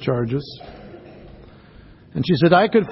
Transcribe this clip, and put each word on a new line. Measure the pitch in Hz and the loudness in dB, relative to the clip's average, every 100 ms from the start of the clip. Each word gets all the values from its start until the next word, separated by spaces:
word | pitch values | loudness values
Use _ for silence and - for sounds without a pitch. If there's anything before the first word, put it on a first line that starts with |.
charges. | - 123 117 139 - - - - - - - - - - - - - - - - - | -4 -2 -2 -6 -8 -16 -20 -20 -20 -20 -20 -20 -20 -20 -20 -20 -20 -20 -20 -20 -10
And | - 151 | -4 0
she | 143 | 2
said, | 165 | 4
"I | 175 214 | 4 4
could | 226 180 | 2 2